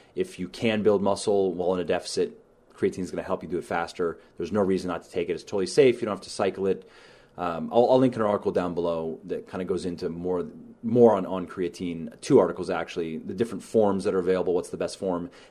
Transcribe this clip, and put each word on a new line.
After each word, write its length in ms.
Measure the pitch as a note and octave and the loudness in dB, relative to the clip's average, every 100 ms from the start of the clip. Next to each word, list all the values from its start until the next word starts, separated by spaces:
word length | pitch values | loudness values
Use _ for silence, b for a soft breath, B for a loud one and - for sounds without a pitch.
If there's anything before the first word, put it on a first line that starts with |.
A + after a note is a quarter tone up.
| B | B
If 240 | - F#2 - | -6 -6 -6
you 120 | F2+ | -12
can 340 | - A2+ A2 | -4 -2 2
build 180 | G#2+ G2+ | 4 4
muscle 520 | G2+ G2 - G2+ F#2+ | 2 0 0 2 2
while 200 | F2 F2+ | 0 0
in 60 | F#2 | 0
a 60 | E2+ | 0
deficit, 520 | F2+ - - F2 - _ _ _ | -2 -2 -4 -4 -4 _ _ _
creatine 260 | - G2+ F#2 | -4 -2 -2
is 120 | F2+ | -8
gonna 120 | F2 | -6
help 200 | D#2+ F#2 | -6 -6
you 60 | E2+ | -4
do 80 | E2+ | -6
it 60 | |
faster. 560 | - F2 E2+ - E2+ D#2+ B - | -4 -4 -4 -4 -4 -4 B -10
There's 140 | E2+ | -4
no 100 | G#2 | 0
reason 280 | F#2+ F#2 F2+ | 2 0 -2
not 140 | E2+ | -8
to 60 | - | -6
take 200 | F#2 E2+ | -6 -4
it. 40 | |
It's 100 | D#2+ | -4
totally 240 | - G#2 F#2 | -6 -4 -2
safe. 340 | - C3+ A#2+ | 4 4 4
You 40 | G#2+ | -2
don't 100 | F#2+ | -6
have 80 | - | -6
to 40 | |
cycle 380 | - G2 F#2+ F#2+ | -2 -2 0 -2
it. 220 | F#2 - B B B B - | -2 -6 B B B B -8
Um, 320 | F2 E2 - | -6 -4 0
I'll, 200 | A#2 A#2+ | 4 6
I'll 80 | B2+ | 6
link 160 | C3 A#2+ | 4 2
an 40 | |
article 300 | G#2+ G#2 G2+ | 0 0 0
down 220 | F2+ F2+ | 0 -2
below 460 | E2+ E2+ E2 E2 D#2+ F2+ | -2 -2 -2 -4 -8 -8
that 240 | E2+ - | -8 -8
kinda 140 | G2 | -6
goes 220 | F2+ F2+ F2+ | -4 -2 -4
into 240 | E2+ F2 | -6 -6
more, 360 | E2+ F2+ F2+ D#2+ - - - | -4 -2 -2 -4 -10 -20 -8
more 320 | A#2 A#2+ A#2 G2+ | 2 8 8 8
on, 100 | E2 | 0
on 220 | F#2 F2 | -4 -6
creatine, 720 | - F2 - F2+ E2 D#2 - | -4 -4 -4 -6 -6 -10 -8
two 200 | - C3 | 6 6
articles 300 | F2 F2 F2 | 6 2 -4
actually, 500 | E2+ E2 F#2 E2 D#2+ | -4 -4 -6 -6 -6
the 140 | F2+ | -6
different 300 | F#2+ A#2 F#2 | -4 -4 -4
forms 400 | - A#2 G2+ G2 | -2 4 4 2
that 100 | G2 | 0
are 60 | F#2+ | 0
available, 340 | F2+ F#2 F2+ | 2 2 2
what's 160 | F2 F2 | 0 -2
the 80 | F2 | -6
best 200 | F2 - | -6 -4
form, 320 | F#2+ F2 F2 B B | -4 -4 -6 B B